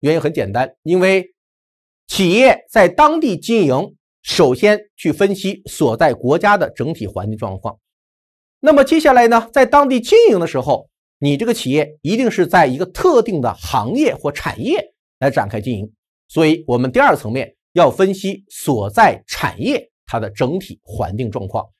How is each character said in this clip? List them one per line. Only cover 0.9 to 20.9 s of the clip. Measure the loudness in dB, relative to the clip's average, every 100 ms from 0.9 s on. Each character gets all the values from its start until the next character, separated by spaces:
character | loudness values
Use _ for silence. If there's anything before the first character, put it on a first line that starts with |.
| 0
为 | 2 0 -4 _ _ _ _ _ _ _ _
企 | -2 0
业 | 4 4 2 _
在 | 2 2
当 | 4 2 4
地 | -2 -4
经 | -2 0
营， | 2 0 -4 _ _ _
首 | -10 2 2
先 | 4 2 2 -2 _
去 | -4
分 | 0 0
析 | 0 -6 -8 -12
所 | -2 -2 2
在 | 0
国 | 0 -2 0
家 | 2 2
的 | 0
整 | -6 -8
体 | -6 -8
环 | -8 -8
境 | -8
状 | -10 -10
况。 | -12 -14 _ _ _ _ _ _ _ _
那 | 2
么 | 4
接 | 4 2
下 | 4
来 | 4 6
呢， | 2 0
在 | 0
当 | 2 4 2
地 | 0
经 | 2 4 6
营 | 4
的 | 0
时 | -4
候， | -2 -4 -4 _ _ _
你 | -2 -2
这 | -2
个 |
企 | -2 -2
业 | -2 -2 -6
一 | -4 -2
定 | -2
是 | 0 0
在 | 2 2
一 | 0
个 |
特 | -8 -2 2 2
定 | 2 -2
的 | -4
行 | -6 -6 -4 -4
业 | -2 -2
或 | -2 -8
产 | -6 -10 -8
业 | -4 -4 -6 _ _ _
来 | -2
展 | -2 -6
开 | -6
经 | -6 -8
营， | -8 _ _ _ _
所 | 0 2
以 | 0 -2
我 | -2
们 | 0
第 | 2
二 | 2 2
层 | -4
面 | -8 -8 _ _
要 | 2 2
分 | 2 -2
析 | 0 -6 -10 _
所 | -12 -4 -4 -2
在 | 2 2 2 _
产 | -8 -8 -6
业 | -4 -4 -6 _
它 | _ -8
的 | -8
整 | -4 -4 -4
体 | -10 -20
环 | _